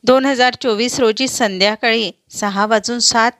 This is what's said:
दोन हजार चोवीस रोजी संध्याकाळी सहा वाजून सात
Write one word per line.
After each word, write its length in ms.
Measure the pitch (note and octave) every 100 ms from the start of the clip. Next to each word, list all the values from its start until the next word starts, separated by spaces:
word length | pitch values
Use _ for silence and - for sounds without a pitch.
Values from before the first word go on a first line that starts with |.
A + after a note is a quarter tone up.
दोन 220 | A3+ C4
हजार 280 | C4 C4 B3+
चोवीस 460 | B3 C4 G#3 B3 -
रोजी 280 | A3+ G#3+ C4
संध्याकाळी 840 | - A3 F#3+ G3+ G#3+ A#3+ A3+ G3 - _
सहा 340 | - G#3 G3
वाजून 340 | G#3+ A3 G#3 A#3+
सात 320 | - A#3 A3+